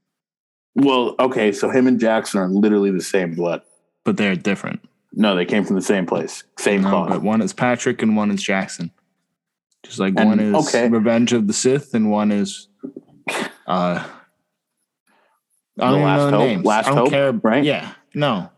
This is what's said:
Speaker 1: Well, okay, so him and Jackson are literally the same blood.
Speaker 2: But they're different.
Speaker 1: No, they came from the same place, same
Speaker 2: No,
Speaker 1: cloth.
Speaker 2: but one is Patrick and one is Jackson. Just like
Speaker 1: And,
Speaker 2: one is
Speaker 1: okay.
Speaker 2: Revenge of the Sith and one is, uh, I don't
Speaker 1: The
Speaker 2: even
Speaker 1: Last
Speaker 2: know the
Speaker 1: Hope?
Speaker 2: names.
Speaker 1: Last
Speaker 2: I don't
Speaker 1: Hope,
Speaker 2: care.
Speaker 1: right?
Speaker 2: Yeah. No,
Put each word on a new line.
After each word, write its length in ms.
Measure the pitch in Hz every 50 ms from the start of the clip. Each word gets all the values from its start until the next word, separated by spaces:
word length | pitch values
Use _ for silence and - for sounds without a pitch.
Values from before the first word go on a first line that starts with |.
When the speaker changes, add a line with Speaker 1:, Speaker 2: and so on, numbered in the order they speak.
| _ _ _ _ _ _ _ _ _ _ _ _ _ _ -
Speaker 1:
Well, 380 | 135 139 139 131 127 120 107 - -
okay, 340 | 127 127 127 123 107 107 101
so 180 | - - 101
him 160 | 117 131 127
and 120 | 131 123 110
Jackson 400 | 113 113 110 110 104 - - 101
are 80 | 92 92
literally 420 | 95 101 104 107 104 101 101 98
the 120 | 95 90 -
same 320 | - - 98 90 85 82
blood. 280 | 85 87 85 82 - - _ _ _ _ _ _ _ -
Speaker 2:
But 120 | 117 101
they're 200 | 113 107 101 92
different. 500 | 85 - 104 98 - - - - - _ - _ _ _ _ -
Speaker 1:
No, 220 | - 110 104 95
they 100 | 90 90
came 200 | - 120 104 92
from 120 | - 101
the 60 | 95 87
same 220 | - 104 98 90
place, 380 | - - 85 80 80 - - - _ _ -
same 240 | - 113 104 98 95
Speaker 2:
No, 80 | 98
Speaker 1:
cloth. 180 | 98 87 85 87
Speaker 2:
but 140 | 92 87 -
one 180 | 104 110 113
is 120 | 107 95 -
Patrick 500 | - 127 123 123 117 - 127 120 - 117
and 140 | 110 107
one 140 | 107 104 104
is 120 | 101 95 -
Jackson. 480 | - 98 95 92 - - - 87 85 - _ _ _ _ _ _ _ _ _ _ _ _ _ _ _ _ _ -
Just 140 | - - -
like 160 | 95 95 95
Speaker 1:
And, 120 | 110 110 107
Speaker 2:
one 120 | 104 107
is 140 | 107 104 101 156 147 -
Speaker 1:
okay. 200 | - 120 120 120
Speaker 2:
Revenge 440 | 117 113 104 117 113 117 120 113 120
of 140 | 113 107
the 60 | 101 107
Sith 420 | - - 127 131 143 135 - -
and 160 | 113 107 107
one 220 | 104 104 107 104 104
is, 360 | 101 101 98 - - - _ _ _ - - - - - _ _ _ - - - - - - - - -
uh, 380 | - 87 92 90 90 87 87 - - - - - _ _ _ _ _ _ _ _ _ _ _ _ _ _ _ _ _ _ _ _ _ _ _ _ _ _ _ _ _ - -
I 20 |
don't 120 | 117 123 135
Speaker 1:
The 40 | 143
Speaker 2:
even 40 | 151
Speaker 1:
Last 160 | - - -
Speaker 2:
know 120 | 143 143
the 60 | 123
Speaker 1:
Hope? 100 | 104 120
Speaker 2:
names. 180 | 131 107 90 -
Speaker 1:
Last 220 | 107 107 110 110
Speaker 2:
I 20 | 135
don't 80 | 139 131
Speaker 1:
Hope, 120 | 120 151
Speaker 2:
care. 220 | 143 139 139 135 120
Speaker 1:
right? 320 | 104 - 110 107 147 143
Speaker 2:
Yeah. 280 | 147 127 80 76 - - - _ _ -
No, 360 | 147 147 139 113 92 85 - _